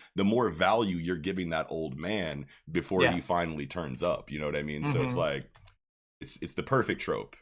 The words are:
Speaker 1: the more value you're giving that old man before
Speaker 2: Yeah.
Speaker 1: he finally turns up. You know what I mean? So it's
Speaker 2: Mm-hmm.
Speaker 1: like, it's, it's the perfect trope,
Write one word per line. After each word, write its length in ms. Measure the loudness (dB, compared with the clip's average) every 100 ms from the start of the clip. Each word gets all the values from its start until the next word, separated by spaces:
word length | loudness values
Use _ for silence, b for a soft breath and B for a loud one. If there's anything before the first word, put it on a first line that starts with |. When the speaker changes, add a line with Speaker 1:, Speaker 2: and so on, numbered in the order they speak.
| B 2
Speaker 1:
the 80 |
more 260 | 4 4 4
value 460 | 4 4 6 4 0
you're 180 | -2 -2
giving 320 | -2 -2 -2
that 160 | -2 -2
old 280 | -4 -4 -6
man 480 | -4 -2 -2 -6 -10 b b
before 300 | -4 0 4
Speaker 2:
Yeah. 120 | 4
Speaker 1:
he 80 | 2
finally 440 | 0 0 0 -4 -6
turns 380 | -6 -6 -2
up. 260 | 0 -2 -4
You 60 | -4
know 60 | -2
what 100 | -2
I 60 |
mean? 220 | -4 -4
So 180 | 0 0
it's 140 | 2 2
Speaker 2:
Mm-hmm. 20 |
Speaker 1:
like, 320 | 0 -2 -6 -20 -20 _ _ _ _ -12
it's, 160 | -6 -6
it's 100 | -4
the 100 | -4
perfect 380 | 0 2 2 0
trope, 340 | 0 -2 -4 -10